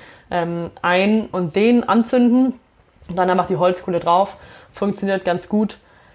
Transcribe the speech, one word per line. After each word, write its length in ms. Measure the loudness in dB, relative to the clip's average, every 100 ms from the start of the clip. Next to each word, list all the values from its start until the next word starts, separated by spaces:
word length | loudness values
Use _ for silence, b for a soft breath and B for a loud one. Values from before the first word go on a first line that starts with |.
| B B B
ähm, 420 | -4 -4 -6 -8 -6
ein 460 | 0 2 2 0 -2
und 240 | -6 -4 0
den 320 | 2 2 2
anzünden. 720 | 0 2 2 4 4 2 -2 _ _ _ _ -10
Und 80 | -2
dann 120 | 0
einfach 160 | 0 0
die 120 | 0
Holzkohle 420 | 0 0 -4 -4
drauf. 380 | 2 2 0 -4 B B B
Funktioniert 520 | -6 -4 -2 -2 -2 -2
ganz 240 | -4 -2
gut. 280 | -2 -2 -6 b b b